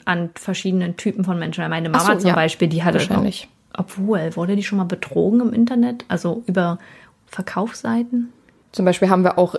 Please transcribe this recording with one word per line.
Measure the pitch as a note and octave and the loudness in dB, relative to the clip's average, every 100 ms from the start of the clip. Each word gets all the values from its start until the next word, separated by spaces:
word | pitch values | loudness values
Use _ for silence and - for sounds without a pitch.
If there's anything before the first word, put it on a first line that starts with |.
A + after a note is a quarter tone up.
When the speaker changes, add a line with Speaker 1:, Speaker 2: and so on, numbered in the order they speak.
Speaker 1:
an | - F3 E3+ | -4 -4 -4
verschiedenen | - - F#3 F#3+ F#3 F3 F3 | -8 -8 -4 -2 -2 -2 -4
Typen | G#3+ G3 | -4 -2
von | F#3 F3 | -2 -2
Menschen. | D#3+ E3 | -4 -4
Weil | D#3+ | -4
meine | E3 E3 | -4 0
Speaker 2:
Ach | D#3 | 0
Speaker 1:
Mama | F3+ | 2
Speaker 2:
so, | G3+ | 2
Speaker 1:
zum | F#3 | 4
Speaker 2:
ja. | |
Speaker 1:
Beispiel, | F3 D#3+ - E3+ | 4 2 2 0
die | D#3+ | 2
hatte | E3+ - | 2 0
Speaker 2:
Wahrscheinlich. | - - G#3 - - _ _ - | 2 0 0 -4 -12 _ _ -8
Speaker 1:
obwohl, | F#3+ - G3 G#3 D#3+ E3+ | -8 -4 -2 0 -2 -4
wurde | F3 G3+ | -2 -2
die | |
schon | G3 G3+ | 0 -2
mal | |
betrogen | F3 F3+ - - E3+ A#3 | -2 -4 -4 0 4 4
im | A#3 | 4
Internet? | A3 A#3 B3 A#3+ A#3+ - | 2 2 4 2 0 -4
Also | E3+ F3 G3 A#3 | -4 -2 -4 -2
über | F#3 F3 F3 - - - _ - | 0 0 -2 -8 -20 -20 _ -18
Verkaufsseiten? | - F#3+ - A3 - A#3 A3+ A#3+ A#3+ A#3+ - _ _ _ | -12 -8 -6 -6 -6 -4 -2 0 -2 -4 -8 _ _ _
Speaker 2:
Zum | - | 0
Beispiel | F#3 F3 F#3+ | 2 4 4
haben | F#3 | 4
wir | F3+ - | 4 4
auch, | F3+ | 2